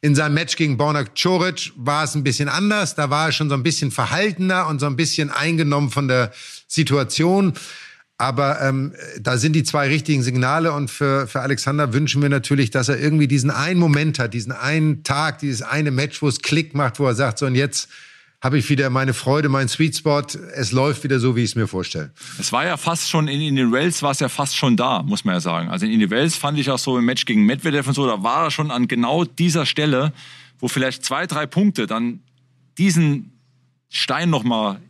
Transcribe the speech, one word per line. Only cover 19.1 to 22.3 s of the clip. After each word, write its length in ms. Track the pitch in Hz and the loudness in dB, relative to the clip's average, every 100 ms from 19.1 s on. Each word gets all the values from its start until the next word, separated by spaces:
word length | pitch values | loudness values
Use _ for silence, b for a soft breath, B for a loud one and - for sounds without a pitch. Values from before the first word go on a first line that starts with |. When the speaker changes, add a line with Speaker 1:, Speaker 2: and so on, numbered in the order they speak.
Speaker 1:
Freude, 340 | 127 - 143 151 | -2 0 2 2
meinen 220 | 135 131 | 2 0
Sweet 260 | - 160 151 | 0 0 0
Spot. 260 | 156 147 143 - - | 0 0 0 -10 -12
Es 200 | - 120 | -6 -2
läuft 320 | 127 139 139 147 | 0 0 0 0
wieder 120 | 131 | 2
so, 160 | 120 120 | 2 2
wie 60 | 113 | 0
ich 60 | |
es 40 | 117 | 0
mir 100 | 107 | -2
vorstelle." 460 | 95 90 82 73 _ B | -4 -6 -8 -10 _ B